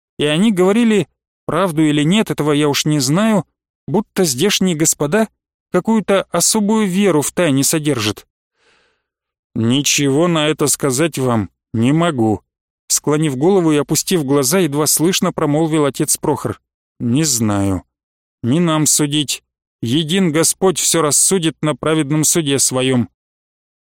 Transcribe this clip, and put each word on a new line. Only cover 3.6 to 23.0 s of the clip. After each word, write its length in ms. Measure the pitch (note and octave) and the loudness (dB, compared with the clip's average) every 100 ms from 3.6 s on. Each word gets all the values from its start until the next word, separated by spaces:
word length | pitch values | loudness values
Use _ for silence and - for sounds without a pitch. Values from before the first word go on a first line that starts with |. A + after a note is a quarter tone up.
| _ _ - | _ _ -4
будто 360 | C3+ - - | -4 -2 -2
здешние 520 | F3 B2 F#3+ - F#3+ D3+ | -2 0 0 0 0 0
господа 520 | D#3 - D3 G3+ A3 _ _ _ _ | 0 0 -2 0 -2 _ _ _ _
какую-то 540 | F3+ F3+ A3+ F#3 G3 - | -2 0 0 2 -2 0
особую 560 | F3 - A3 G3+ A3 G#3 | -2 0 0 0 0 0
веру 360 | F3+ G3+ D3+ | 2 2 2
в 100 | C3+ | 0
тайне 320 | - F3 C3+ | 0 0 2
содержат". 600 | C#3 E3 D3 B2 G#2 G2+ - _ _ _ _ _ _ _ _ _ _ _ _ | 0 -2 -2 -2 -2 -6 -10 _ _ _ _ _ _ _ _ _ _ _ _
"Ничего 720 | - A2+ C3 C#3 - C#3+ C3+ F3 | -4 0 0 0 0 0 2 2
на 200 | D#3+ D3+ | 0 -2
это 180 | D3+ D3 | -2 -2
сказать 520 | - C#3+ B2+ E3 C#3 | -2 -2 0 -2 -2
вам 320 | B2+ A#2 F#2+ - _ | -2 0 -2 -8 _
не 180 | A2+ A#2 | -2 0
могу", 500 | D#3 E3+ C#3 A2 G2+ - _ _ _ - | 2 0 0 0 0 -6 _ _ _ -6
склонив 480 | - - D3+ D#3 B2+ | -4 0 0 0 0
голову 360 | D#3+ G3 E3 | 2 2 2
и 40 | D3 | 0
опустив 480 | C#3 D#3 - F3+ | 0 -2 0 -2
глаза, 360 | C3+ C#3+ C3 F#3 | 0 0 2 0
едва 260 | E3+ C#3+ D3+ | 0 0 -2
слышно 460 | - D#3+ F#3 F3+ | 0 0 0 -2
промолвил 520 | - D#3 D3 D#3+ D#3 | -2 -2 0 0 0
отец 320 | C#3+ - D3+ - | 0 0 -2 -2
Прохор. 440 | D#3 C3+ B2 G2+ _ _ _ - | -2 -2 -4 -8 _ _ _ -8
"Не 240 | A#2+ B2+ | -2 0
знаю. 580 | D#3+ A#2 G#2+ G2+ G2 F#2 - _ _ _ _ _ | 0 0 0 0 0 -4 -8 _ _ _ _ _
Не 180 | A#2 D3+ | -2 0
нам 260 | E3+ D#3 D3 | 0 0 0
судить. 580 | - D3 D3+ C#3+ - _ _ _ _ | 0 -2 -2 -4 -8 _ _ _ _
Един 500 | A#2 C#3 D#3 F#3+ F#3 | -2 -2 0 0 0
Господь 460 | D3+ D#3+ - F#3+ E3+ | 0 -2 0 -2 0
всё 240 | - E3+ | -2 0
рассудит 540 | D#3 B2+ - F#3+ D#3+ - | 0 0 0 0 -2 -4
на 140 | D#3 | -4
праведном 500 | C#3+ D3+ D#3+ C#3+ D#3 | -4 -2 -2 0 -2
суде 340 | D3 F3 D3 C3+ | 0 0 0 0
своём". 500 | - B2+ B2+ B2+ | -2 -2 0 0